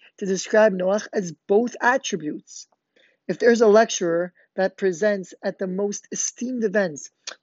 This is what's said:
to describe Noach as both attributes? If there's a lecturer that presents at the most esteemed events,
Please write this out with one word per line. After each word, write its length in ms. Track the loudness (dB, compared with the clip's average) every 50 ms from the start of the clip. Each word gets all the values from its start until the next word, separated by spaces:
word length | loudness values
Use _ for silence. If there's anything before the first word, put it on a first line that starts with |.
| _ _ _
to 100 | -8 -4
describe 460 | -4 -4 -4 -2 2 4 4 4 4
Noach 340 | 4 0 -2 -2 -2 -2 -4 -6
as 200 | -6 -6 -6 -6 -10 -8 _
both 300 | 0 2 2 2 0 -2 -2
attributes? 840 | 0 0 0 0 -2 -6 -8 -6 -6 -8 -10 -10 -14 -20 -20 -20 -20 _ _ _ _ _ _ _ _ _ _ _ _ -8
If 100 | -4 2
there's 220 | 4 4 6 6
a 80 | 6 6
lecturer 640 | 6 6 6 4 0 -4 -2 -2 -2 -2 -4 -6 _ _ _ _ _
that 220 | -2 -2 -2 -2 -2
presents 560 | -2 -2 0 0 0 0 0 -2 -6 -10 -14 -10
at 160 | -8 -8 -6 -6
the 100 | -6 -6
most 400 | -4 -4 -4 -4 -6 -8 -12 -12
esteemed 540 | -8 -8 -8 -8 -8 -8 -8 -6 -4 -4 -2
events, 460 | -2 0 0 -2 -2 -4 -10 -18 -20 _ _ _ -20 -20 _